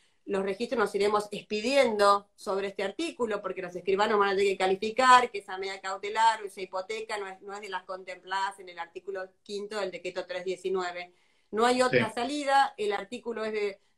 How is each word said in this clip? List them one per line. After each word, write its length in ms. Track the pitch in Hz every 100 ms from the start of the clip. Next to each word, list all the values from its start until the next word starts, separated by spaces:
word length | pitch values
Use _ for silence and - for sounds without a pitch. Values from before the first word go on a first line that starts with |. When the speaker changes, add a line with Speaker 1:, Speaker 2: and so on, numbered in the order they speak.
| _ _
Speaker 1:
los 200 | - 196
registros 340 | 196 190 233 233
nos 160 | 202
iremos 320 | 202 208 208 202
expidiendo 960 | 202 - 214 226 277 240 208 202 202 196 _
sobre 320 | 214 196 196
este 160 | 190
artículo, 560 | 196 - 330 - 226 202
porque 200 | 185 185
los 120 | 180
escribanos 440 | 180 185 190 220 208
van 80 | 196
a 80 | 196
tener 160 | 202
que 60 | 190
calificar 720 | 185 190 214 220 254 247 247
que 80 | 202
esa 180 | 202 185
medida 220 | 196 190
cautelar 640 | 190 196 202 220 226 214
o 40 | 202
esa 140 | 202
hipoteca 560 | 185 185 185 220 220 208
no 80 | 190
es, 140 | 185
no 140 | 196
es 60 | 202
de 80 | 208
las 120 | 185
contempladas 760 | 185 185 185 180 185 196 196 202
en 80 | 185
el 100 | 175
artículo 520 | 170 185 196 190 190 _
quinto 380 | - 202 202 214
del 100 | 190
decreto 360 | 170 180 180 180
tres 180 | 180
diecinueve. 680 | 180 180 190 190 180 175 180 _ _ _ _
No 140 | 208 240
hay 140 | 254
otra 260 | 254 247 226
Speaker 2:
Sí. 60 |
Speaker 1:
salida, 600 | 247 254 294 277 277 262 -
el 160 | 208
artículo 520 | 202 196 240 233 220
es 80 | 220
de, 260 | 214 202 196 _